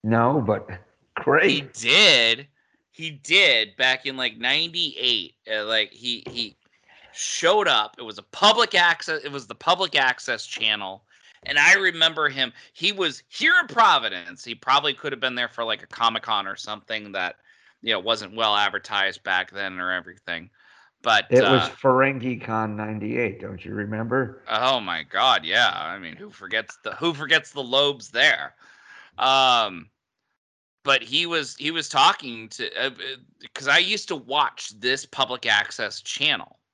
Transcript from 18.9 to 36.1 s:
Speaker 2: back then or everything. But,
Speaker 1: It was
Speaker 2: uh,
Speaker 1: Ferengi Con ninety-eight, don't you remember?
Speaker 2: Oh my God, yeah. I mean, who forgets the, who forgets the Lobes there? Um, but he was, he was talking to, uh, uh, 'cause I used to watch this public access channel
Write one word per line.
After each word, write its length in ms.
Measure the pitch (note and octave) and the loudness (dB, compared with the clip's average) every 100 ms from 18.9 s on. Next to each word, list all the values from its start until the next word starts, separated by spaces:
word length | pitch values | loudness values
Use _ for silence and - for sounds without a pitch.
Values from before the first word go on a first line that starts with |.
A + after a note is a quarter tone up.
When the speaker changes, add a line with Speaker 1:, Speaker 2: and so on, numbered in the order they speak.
| G2+ G2 F#2 | -2 -2 -4
Speaker 2:
back 280 | - F#2 F#2 | -2 -2 -2
then 280 | G2 F#2+ F#2 | -8 -8 -6
or 120 | F2+ | -6
everything. 580 | F#2 F2 F2+ - E2 F#2 _ _ _ _ _ | -6 -8 -18 -10 -10 -12 _ _ _ _ _
But, 240 | A#2+ G#2+ - | 2 2 6
Speaker 1:
It 120 | B2 | 4
was 200 | A2+ B2+ | 6 4
Speaker 2:
uh, 60 | E2 - | 2 0
Speaker 1:
Ferengi 600 | C3+ B2+ C3+ C3+ B2 A#2+ | 2 4 2 0 -6 -6
Con 320 | - A2 A2 G#2 | -4 -4 -4 -6
ninety-eight, 640 | G#2+ A2 G#2 B2 A#2 G2 | -8 -6 -4 -2 -4 -4
don't 220 | G2+ F#2+ | -12 -14
you 100 | F2+ | -10
remember? 680 | G#2 G#2 G#2+ A2+ C3 A#2+ - - | -8 -6 -6 -2 -2 -2 -8 -6
Speaker 2:
Oh 300 | A2+ B2+ C3 | 0 0 0
my 240 | G2 E2+ | -2 -6
God, 400 | D2 F#2 B2+ G#2 D#2+ | -4 0 2 2 2
yeah. 260 | G#2 A2+ - | 2 2 0
I 220 | D#2 F#2+ | -6 -8
mean, 160 | E2+ - | -12 -14
who 140 | G#3 | -18
forgets 480 | - F#2+ A2 A2 - | -18 -6 -4 -6 -12
the, 80 | A2 - | -12 -4
who 180 | E3+ | -4
forgets 380 | D3 D3+ D#3+ - | -4 0 0 0
the 120 | C#3+ | -12
Lobes 460 | B2 C3 C#3+ C#3 - | -2 0 0 -2 -8
there? 440 | - D3+ F#2+ C#2+ _ - - - - - - | 2 2 2 -4 _ -20 -20 -20 -20 -20 -2
Um, 720 | C3 C3+ C3 A#2+ G#2+ F2+ - _ _ _ _ _ _ _ _ _ C#3 | 2 4 4 4 2 -6 -16 _ _ _ _ _ _ _ _ _ 0
but 160 | C3+ | 0
he 220 | A#2 C#3+ E3+ | 2 -2 0
was, 300 | E3 C3+ - | -2 -4 -6
he 140 | D3 | -4
was 160 | E3 C#3+ | -4 -2
talking 580 | C#3 D#3 G3 C3 A2+ A2 | 4 4 4 -6 -12 -14
to, 200 | - A#2 - | -10 -8 -4
uh, 60 | C3 | -6
uh, 40 | A#2 A2 C3 B2 _ - | -6 -12 -12 _ _ -18
'cause 140 | - C3+ | -8 2
I 100 | D#3 | 2
used 280 | F3+ G#3 - | 4 -2 -4
to 60 | D#3+ | -8
watch 560 | A2+ D3 C3+ - - G#2+ | -4 0 0 -2 -16 -4
this 260 | A#2+ C3+ - | -2 -2 -4
public 400 | - B2+ B2 A#2 | -4 -2 -2 2
access 560 | G#2 - - G#2+ - | 2 2 -4 -8 -8
channel 580 | - | -10